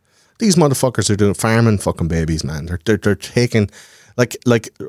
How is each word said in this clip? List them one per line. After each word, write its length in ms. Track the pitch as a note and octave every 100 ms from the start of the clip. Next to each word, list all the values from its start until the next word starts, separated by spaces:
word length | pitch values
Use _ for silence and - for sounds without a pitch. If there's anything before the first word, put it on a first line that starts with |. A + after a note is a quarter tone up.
| _ _ _ -
These 180 | A3 F3
motherfuckers 540 | D3+ C3 C3 A#2+ -
are 60 | G2+
doing 180 | G2+
farming 440 | F2+ A2+ A2+ A#2 G2+
fucking 300 | F2+ - E2
babies, 340 | E2 D#2+ D#2
man. 220 | C#2 D#2 -
They're, 140 | F2
they're, 120 | - G#2
they're 180 | G#2
taking, 560 | G2 - - A#2+ A2+ G2+ - - - _ -
like, 220 | A#2+ - B2
like, 240 | A#2 - -